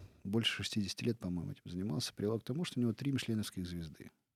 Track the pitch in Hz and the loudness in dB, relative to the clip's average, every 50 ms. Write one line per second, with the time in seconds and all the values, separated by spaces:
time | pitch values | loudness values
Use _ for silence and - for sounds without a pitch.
0 | - - - - - 98 101 113 110 - - - 101 - - 113 101 92 - - | -18 -20 -14 -8 -2 2 2 4 4 4 2 0 -2 0 0 0 0 0 0 0
1 | 120 120 113 - - 90 90 87 82 95 98 - - - 85 90 95 107 147 135 | 2 2 2 2 0 -2 -2 0 -2 -4 -6 -8 -8 -6 -4 -2 0 0 0 0
2 | - - - - 101 104 113 110 - - 127 160 180 - - 127 120 117 107 - | -2 -2 -2 0 0 2 2 0 0 -2 -2 -2 -2 -2 0 2 2 2 2 2
3 | 127 143 135 123 - - 113 107 101 - - 92 92 87 87 85 82 78 69 - | 0 0 2 2 2 2 2 0 0 -2 -2 -4 -4 -4 -4 -4 -6 -6 -8 -12
4 | - - - _ _ _ _ | -16 -16 -18 _ _ _ _